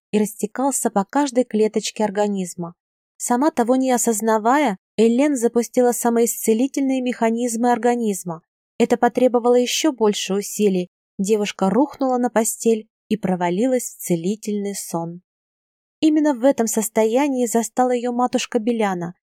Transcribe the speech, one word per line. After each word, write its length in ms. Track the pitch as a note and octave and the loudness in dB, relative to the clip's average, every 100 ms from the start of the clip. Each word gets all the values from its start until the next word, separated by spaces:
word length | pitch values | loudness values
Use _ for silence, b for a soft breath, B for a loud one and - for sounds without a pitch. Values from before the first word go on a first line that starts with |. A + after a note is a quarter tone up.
| _ | _
и 80 | G#3+ | -2
растекался 720 | G#3 - D#4 - C#4 C4 A#3 | -2 -4 -8 -4 -4 -2 -2
по 140 | G#3 | -2
каждой 380 | G3 C#4+ C#4+ A#3 | -2 -2 0 0
клеточке 600 | B3 G#3+ G#3+ G#3+ - - | 0 0 0 0 -6 -4
организма. 720 | G#3+ G3 G#3 G3 F3+ - E3+ - _ _ _ - | -2 0 -2 -2 -6 -8 -12 -12 _ _ _ -10
Сама 340 | - B3 D4+ | -2 0 0
того 240 | - A3+ | 0 0
не 160 | C4 C4 | 2 2
осознавая, 880 | A#3+ - G#3+ A3+ A3 G#3+ C#4 C#4 F#3 _ - | 0 0 0 0 2 2 2 2 -2 _ 2
Элен 400 | A3+ A#3 D4 C4+ | 2 4 2 2
запустила 540 | A#3 A#3+ A3+ - B3 | 0 0 -2 2 2
самоисцелительные 1120 | A#3 A#3+ A#3 A#3 - - A3 C4+ - C4+ C4 | 2 0 2 0 0 0 2 0 0 -2 0
механизмы 720 | B3 A#3 A3+ A3+ B3 A3+ A#3+ | -2 -2 0 0 -2 0 0
организма. 680 | A#3+ A#3+ A#3+ A3+ F#3+ F3+ E3 _ _ _ - | 2 2 0 -2 -4 -6 -12 _ _ _ -2
Это 180 | A#3 A#3+ | 0 2
потребовало 600 | A#3+ B3 B3+ A#3 A#3 B3 | 2 2 2 2 4 2
еще 360 | B3 - D#4+ | 2 0 -2
больше 420 | A#3+ G#3+ G3+ - | 2 0 0 -4
усилий. 540 | G3 G3 - G#3 F#3 F3+ _ _ - | -4 -4 0 0 0 -4 _ _ -6
Девушка 500 | F#3+ G#3+ G#3 - F#3+ | 0 0 0 -2 0
рухнула 500 | G3+ D4 - C4 B3+ | 2 0 -2 -2 0
на 120 | B3 | 0
постель 580 | A3 A3+ - A3+ A3 G#3+ _ - | 0 -2 -2 0 0 -4 _ -6
и 80 | G#3+ | -4
провалилась 800 | F#3+ F3+ F3 F3+ C4 B3+ - - | -2 -2 0 0 0 0 -4 -10
в 20 | |
целительный 760 | - F3 E3+ G#3+ - G#3 G3+ G3 | -4 -2 -2 -6 -4 -6 -6 -8
сон. 460 | - E3+ E3+ F3 _ _ _ _ _ _ _ - | -8 -8 -8 -12 _ _ _ _ _ _ _ -2
Именно 340 | D#4 D#4 D4+ | 0 2 2
в 100 | B3 | 2
этом 240 | C4 C4+ A3+ | 2 2 0
состоянии 800 | A3+ G#3 - A3 A#3+ D4 B3+ A#3+ | -2 -2 0 2 2 0 0 0
застала 440 | A#3 A3+ - B3+ | 0 -2 0 0
ее 220 | B3 A#3+ | 0 -2
матушка 480 | A#3+ B3 B3 - A#3+ | -2 0 -2 -2 -4
Беляна. 540 | G#3+ A#3 G#3 F3+ E3+ - | -2 0 0 -2 -8 -12